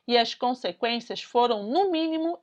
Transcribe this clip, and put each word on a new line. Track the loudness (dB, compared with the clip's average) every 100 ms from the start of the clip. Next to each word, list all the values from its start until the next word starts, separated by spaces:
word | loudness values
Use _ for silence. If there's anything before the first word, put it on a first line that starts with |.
| 0
e | 2
as | 2
consequências | -2 -4 -2 -6 -2 -2 -2 -6 -10
foram, | -2 2 2 2
no | 0 0 2
mínimo, | 0 0 -2 -2 -4